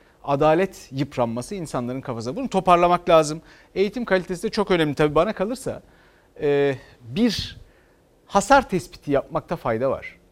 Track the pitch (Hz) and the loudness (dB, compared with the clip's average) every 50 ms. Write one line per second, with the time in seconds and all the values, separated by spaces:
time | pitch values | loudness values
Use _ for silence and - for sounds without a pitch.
0 | _ _ _ _ - 143 143 139 151 156 160 175 196 190 - - - - 131 135 | _ _ _ _ -4 -2 0 2 4 4 4 4 2 -2 -4 -10 -18 -8 -6 -4
1 | 147 139 - 135 120 117 113 123 123 - 208 190 160 - - 131 120 120 127 135 | -4 -4 -2 -2 -2 -2 -2 -6 -8 -8 -8 -10 -8 -6 -6 -6 -4 -6 -6 -8
2 | - - 117 117 110 123 156 254 269 - - 190 - 185 175 175 175 175 175 175 | -8 -8 -8 -8 -6 -8 -6 -6 -4 -2 -2 0 4 4 6 6 6 4 2 2
3 | - 185 170 160 156 147 156 165 - - - - - _ - 185 202 208 - 254 | 4 4 4 4 4 2 -2 -10 -14 -18 -20 -20 -20 _ -4 -2 -2 -2 -2 -6
4 | 233 - 190 185 170 - 185 160 - 220 - 214 190 - 185 165 156 147 139 - | -2 0 0 -2 -2 -4 -8 -6 -8 -4 -2 -2 0 2 2 2 2 0 0 0
5 | 151 151 143 160 175 220 208 - 190 220 254 - - 131 110 - - _ _ _ | 0 2 2 2 2 2 0 -4 -4 -4 -6 -8 -8 -10 -10 -10 -12 _ _ _
6 | _ _ _ _ _ _ - - 156 143 143 143 143 139 135 - - - - - | _ _ _ _ _ _ -10 -4 0 0 2 2 2 0 0 -4 -8 -20 -20 -20
7 | 120 113 127 185 247 226 175 - - - - - - - _ _ _ _ _ _ | -16 -8 -2 0 0 0 0 -2 -8 -10 -12 -18 -20 -20 _ _ _ _ _ _
8 | _ _ _ _ _ - - 196 - - 277 277 262 - 190 170 - - - - | _ _ _ _ _ -2 0 0 4 4 4 4 4 2 -2 -6 -6 -8 -16 -12
9 | - 151 139 156 - - - 151 - - 175 160 - 127 113 110 131 135 98 76 | -4 -2 0 0 0 -2 -6 -8 -6 -6 -8 -4 -2 -2 -2 0 0 -2 -4 -4
10 | - - - - _ _ | -8 -14 -18 -20 _ _